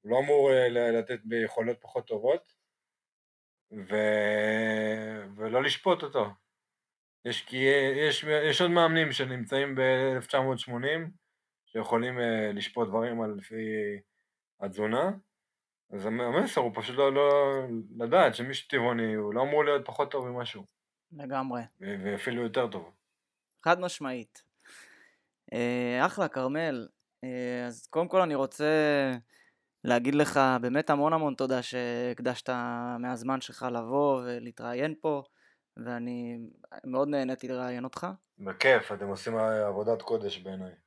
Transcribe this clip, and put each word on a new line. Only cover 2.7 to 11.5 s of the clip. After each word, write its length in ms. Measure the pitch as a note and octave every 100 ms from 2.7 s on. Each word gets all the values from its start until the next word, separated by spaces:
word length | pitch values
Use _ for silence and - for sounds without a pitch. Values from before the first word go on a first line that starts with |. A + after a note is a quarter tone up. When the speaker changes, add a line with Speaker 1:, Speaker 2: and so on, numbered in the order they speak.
| _ _ _ _ _ _ _ _ _ _
Speaker 1:
ו-, 1500 | G#2+ F#2+ G#2+ G#2+ G#2+ G#2 G#2+ G#2+ A2 A2 A2 G#2+ A2 A2 A2 G2 G2+
ולא 260 | A2 A2+
לשפוט 400 | C#3+ - F#3+ F3
אותו. 240 | D3+ C3+ G#2 G2 _ _ _ _ _ _ _ _
יש, 200 | A#2+ A#2
כי 120 | - B2+ C3+ C#3+ C3+ C3+
יש, 280 | D3+ -
יש 360 | D3+ D3+ D3+ C3+
עוד 100 | F3+
מאמנים 420 | F3 E3 E3 D#3
שנמצאים 600 | C3 C3 B2+ A2+ C3+ C#3
באלף 520 | C3 C3 C3 C3 C3 A#2+
תשע 140 | C#3
מאות 180 | C3 B2+
שמונים, 520 | - A#2+ C3+ D#3+ E3+ - _ _ _